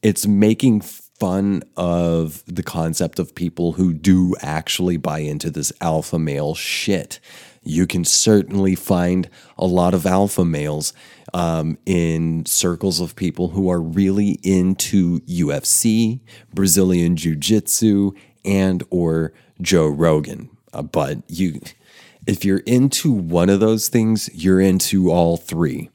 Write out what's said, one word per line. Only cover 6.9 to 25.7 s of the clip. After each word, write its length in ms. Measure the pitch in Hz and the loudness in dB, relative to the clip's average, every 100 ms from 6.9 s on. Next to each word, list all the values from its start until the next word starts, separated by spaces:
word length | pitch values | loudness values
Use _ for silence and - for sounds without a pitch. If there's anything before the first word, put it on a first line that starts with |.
| 92 - - - - - _ | -2 -4 -16 -20 -20 -20 _
You 240 | - 78 90 | -6 -2 0
can 160 | 92 | 0
certainly 720 | 85 - - 104 92 98 95 92 | 0 2 4 4 4 0 0 0
find 540 | - 92 87 92 90 - - - | 0 0 2 0 -2 -10 -20 -4
a 80 | 92 | 0
lot 280 | 90 87 | 2 2
of 120 | 90 82 | 2 2
alpha 400 | 92 101 - 87 | 2 0 0 0
males, 480 | 76 73 76 76 - - - - | -2 -4 -4 -8 -10 -20 -20 -10
um, 440 | 90 85 82 80 - - | -4 -2 -2 -4 -6 -2
in 600 | 90 82 80 82 82 80 | 0 0 0 -2 -4 -2
circles 540 | - 90 87 98 82 | -2 -2 -2 -2 -2
of 160 | 85 - | -6 -4
people 340 | 90 - 90 | -6 -2 -4
who 200 | 87 95 | 0 0
are 120 | 87 | 0
really 580 | 82 85 95 98 104 - | -2 2 2 2 0 0
into 760 | 92 95 92 95 - 101 87 85 - | 2 2 2 0 0 2 2 0 -4
U 260 | 87 76 | -2 -2
F 140 | 71 - | -2 -2
C, 560 | - 117 110 113 127 _ - _ | 0 2 2 2 -2 _ -20 _
Brazilian 600 | - 98 85 92 90 85 87 | -2 2 4 4 4 2 0
Jiu-Jitsu, 960 | 82 78 71 107 - - 110 101 101 95 _ _ | -2 -2 2 0 2 0 2 2 0 -4 _ _
and 400 | - 98 95 90 - | -2 2 2 0 -2
or 440 | 90 85 80 80 _ _ _ | 0 0 0 -2 _ _ _
Joe 260 | 90 90 78 | 0 2 2
Rogan. 600 | 73 82 78 73 71 65 _ _ | 2 2 2 0 -10 -14 _ _
Uh, 100 | - | -12
but 400 | 73 - 71 76 - | -6 -4 -4 -6 -10
you, 320 | 82 92 73 - - _ - - _ - | -4 -4 -4 -16 -20 _ -20 -20 _ -6
if 180 | 101 98 | -2 0
you're 140 | 95 | -2
into 520 | - 123 135 - 165 | 2 2 2 0 0
one 380 | 113 82 85 92 | 0 0 2 2
of 120 | 98 | 4
those 280 | 110 110 - | 2 0 0
things, 400 | 120 110 110 - | 0 2 0 -4
you're 280 | - 92 92 | -2 2 4
into 480 | 95 92 - 98 90 | 4 2 0 2 2
all 260 | 87 85 85 | 4 2 0
three. 540 | - 82 85 | -4 -2 -2